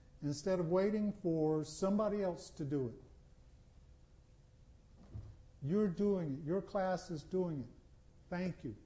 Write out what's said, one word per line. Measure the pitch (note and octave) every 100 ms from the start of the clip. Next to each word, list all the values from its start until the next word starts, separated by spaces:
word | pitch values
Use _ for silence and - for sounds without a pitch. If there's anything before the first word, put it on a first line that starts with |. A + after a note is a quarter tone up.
| - -
instead | C#3+ D3 G3 F#3
of | D#3+
waiting | F#3 G3+ G#3+ G#3 -
for | F3 E3 D#3 D#3
somebody | D3+ - F#3+ G#3 G#3+ G#3
else | F#3+ E3+ -
to | -
do | C#3+ C#3+ A#2+
it. | - - - - - - - - - - - - - - - - - - - - - - - - - - - C3+
You're | G3+ G#3+
doing | E3 G3+ F#3+ D#3+
it. | C3+ D3+
Your | F#3+
class | F#3+ G3+ F#3 F3+ -
is | D#3
doing | - F#3 F3 D3
it. | A2 - - - - - -
Thank | F3+ F#3 -
you. | C3 G#2